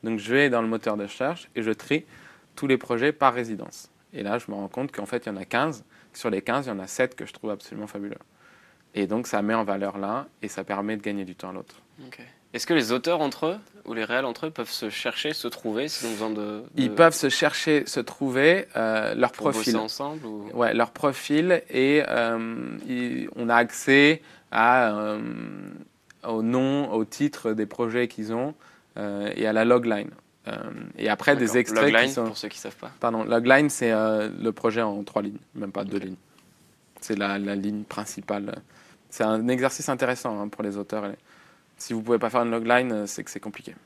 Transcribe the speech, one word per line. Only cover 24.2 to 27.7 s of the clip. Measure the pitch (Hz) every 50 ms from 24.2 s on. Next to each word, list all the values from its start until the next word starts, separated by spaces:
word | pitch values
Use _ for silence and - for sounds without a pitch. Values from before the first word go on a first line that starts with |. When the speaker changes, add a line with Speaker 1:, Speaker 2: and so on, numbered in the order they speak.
| - - - - _ _
Speaker 1:
à, | - 110 113 120 123 127 123 110 104
euh, | 107 107 107 107 107 113 117 113 113 117 107 101 98 98 98 90 - - _ _ _ _ _ - _ -
au | 110 113 110 110
nom, | 113 120 127 131 135 139 143 143 127 104
au | 110 110
titre | 107 - - 143 147 143 - - 117 110
des | 110 107
projets | 101